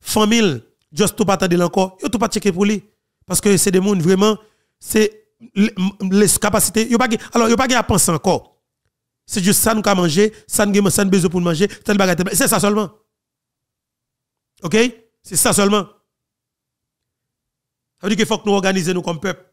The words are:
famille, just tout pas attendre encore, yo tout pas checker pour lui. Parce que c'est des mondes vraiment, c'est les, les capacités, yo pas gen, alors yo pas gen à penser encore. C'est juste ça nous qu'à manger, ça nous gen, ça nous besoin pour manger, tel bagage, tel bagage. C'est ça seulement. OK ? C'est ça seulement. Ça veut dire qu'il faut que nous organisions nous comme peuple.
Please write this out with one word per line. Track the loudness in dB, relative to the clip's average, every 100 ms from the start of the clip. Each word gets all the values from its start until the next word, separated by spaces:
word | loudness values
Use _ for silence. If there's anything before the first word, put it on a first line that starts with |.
| -4
famille, | 0 2 2 0 -2 -10 _ _
just | -2 -2 0
tout |
pas | -2
attendre | 0 0 0
encore, | 0 0 -2 -4
yo | -6
tout | -4
pas | -4
checker | -2 -4
pour | 0
lui. | -2 -2 -6 _ _ _ _
Parce | -2
que | 2 2
c'est | 2
des | 0
mondes | 0 0
vraiment, | 2 2 2 0 _ _ _ _
c'est | -4 0 0 -2 _ _ -12
les, | -2 0 0 -6 -4
les | -2 2 2 2
capacités, | 0 -2 -2 -2 0
yo | 0
pas | 0
gen, | -4 -4
alors | -2 0
yo | 0
pas | 0
gen | 0
à |
penser | 0 0 0
encore. | 0 0 -2 -4 _ _ _ _ _ _ _ _
C'est | -2
juste | 0 2
ça | 0
nous | 0
qu'à | 0
manger, | 0 0 2 0 -2 _
ça | -2
nous | 0
gen, | 2 2
ça | 0
nous | 2
besoin | 2 2
pour | 0
manger, | -2 0 -2
tel | -4 -4 0
bagage, | 0 0
tel |
bagage. | -2 0
C'est | 0
ça | 2
seulement. | 2 0 -4 _ _ _ _ _ _ _ _ _ _ _ _ _ _ _ _ _
OK ? | -2 0 0 -2 _ _
C'est | -8 -2
ça | 0
seulement. | 2 2 2 -2 _ _ _ _ _ _ _ _ _ _ _ _ _ _ _ _ _ _ _ _ _
Ça | -4
veut |
dire | -2
qu'il | 0
faut | -2
que | 0
nous |
organisions | 0 0 -2 -2
nous | -4
comme | -4 -6
peuple. | -6 -8 _